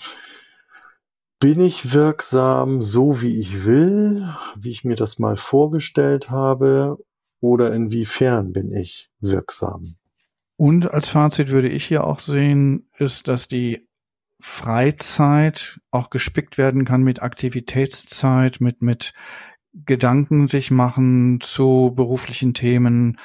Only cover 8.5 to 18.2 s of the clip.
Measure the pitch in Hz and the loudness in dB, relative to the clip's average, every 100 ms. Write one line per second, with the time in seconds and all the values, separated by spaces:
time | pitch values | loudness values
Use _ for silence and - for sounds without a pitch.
8.5 | 95 95 98 90 - - _ 101 98 - | -6 -6 -6 -8 -12 -20 _ -4 -4 -4
9.5 | - 92 90 87 85 _ _ _ _ _ | -10 -10 -10 -16 -20 _ _ _ _ _
10.5 | - 147 170 175 151 - 156 151 - 139 | 0 2 4 2 -2 -2 2 2 0 0
11.5 | 135 131 147 - 156 147 151 - 143 143 | 0 0 -2 -2 -2 -2 -4 -4 0 2
12.5 | 143 139 135 - - 139 - - 123 - | 2 2 0 -6 -6 -4 -4 -4 -6 -4
13.5 | 127 123 113 _ _ _ _ _ _ - | -4 -4 -6 _ _ _ _ _ _ -14
14.5 | - 113 113 131 151 - - 147 147 156 | -10 -4 0 0 0 -2 2 4 4 2
15.5 | 156 - - _ 123 123 127 - - 147 | -2 -10 -16 _ -6 -4 -6 -4 -4 -4
16.5 | - 135 131 131 131 131 123 127 - 127 | 0 0 2 2 2 2 0 -6 -6 -6
17.5 | 123 117 131 135 - - - | -6 -6 -2 -2 -4 -8 -2